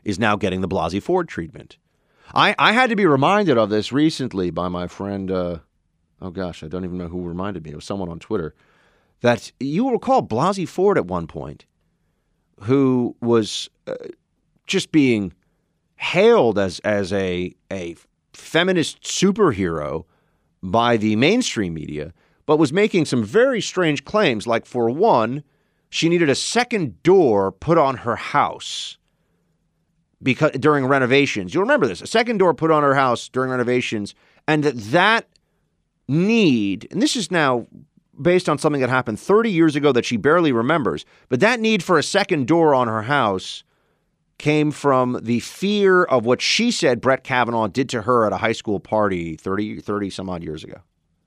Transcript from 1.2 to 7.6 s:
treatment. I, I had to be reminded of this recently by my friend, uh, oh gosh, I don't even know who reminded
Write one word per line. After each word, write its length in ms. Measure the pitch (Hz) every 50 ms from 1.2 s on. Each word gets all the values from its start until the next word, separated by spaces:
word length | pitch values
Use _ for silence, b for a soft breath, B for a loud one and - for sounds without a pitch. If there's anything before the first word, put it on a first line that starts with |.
| 175 165
treatment. 500 | - - 85 80 - - - - - _ b b b b b b b b b b b
I, 200 | - 143 185 202 -
I 140 | 139 175 214
had 180 | 240 254 247
to 60 | 226
be 100 | 190 208
reminded 500 | 165 143 131 139 160 190 208 208 170 135
of 140 | 117 110 101
this 200 | 104 107 101 -
recently 600 | 117 139 151 160 156 - 135 113 - 98 92 90
by 180 | 80 87 87 90
my 180 | 90 90 90
friend, 440 | 87 - - 98 101 101 98 95 90
uh, 280 | 95 92 90 87 87 80 - _ _ _ _ _ _ _ _ _ _ _
oh 100 | - 95
gosh, 320 | 82 95 95 87 82 - -
I 60 | 80
don't 160 | 76 90 92
even 140 | 90 87 90
know 100 | 90 85
who 140 | 85 90 90
reminded 420 | 87 82 87 92 101 101 87